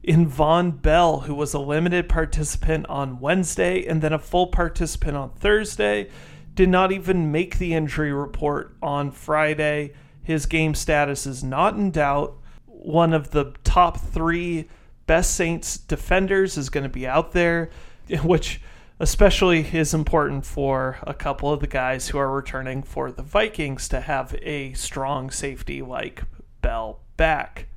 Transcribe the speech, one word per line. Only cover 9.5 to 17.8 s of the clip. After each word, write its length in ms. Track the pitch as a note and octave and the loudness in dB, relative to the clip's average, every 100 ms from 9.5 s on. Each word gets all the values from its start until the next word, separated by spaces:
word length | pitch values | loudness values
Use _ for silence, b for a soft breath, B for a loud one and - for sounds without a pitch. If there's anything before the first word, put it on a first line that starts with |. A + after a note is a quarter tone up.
| D3+ D3+ D3 C#3+ B B B | 0 0 -2 -6 B B B
His 220 | - D#3+ | -2 0
game 300 | - E3 D#3+ | 2 2 2
status 520 | C#3+ - D3+ C#3+ C#3 C#3+ | 0 2 2 2 -2 -6
is 160 | B2+ | -6
not 340 | C3 C3 G3 G3+ | -4 2 2 2
in 160 | G3 | 0
doubt. 440 | D#3+ C#3+ C#3+ - - b b - | 2 2 2 -2 -8 b b -20
One 480 | - - D#3 E3 | -14 0 4 4
of 160 | D#3+ C#3 | 2 2
the 240 | D3+ C3+ - | -2 -2 0
top 340 | - F3+ F3 - | 4 6 4 2
three 680 | - D#3+ E3 E3+ F3 E3+ D#3+ b b b - | -4 0 0 0 -2 -4 -6 b b b 2
best 280 | D#3+ F3 | 4 4
Saints 440 | - E3+ B2+ - - | 0 0 -2 -6 -10
defenders 800 | - D3+ - F#3 F#3+ G3 F#3+ D#3 | -6 -6 2 2 4 2 2 -2
is 100 | C3 | -4
gonna 220 | D3 C#3 | -4 -4
be 160 | B2 B2+ | -6 0
out 260 | C#3+ D#3+ | 0 2
there, 380 | F3+ E3+ E3+ E3 B | 2 2 2 -2 B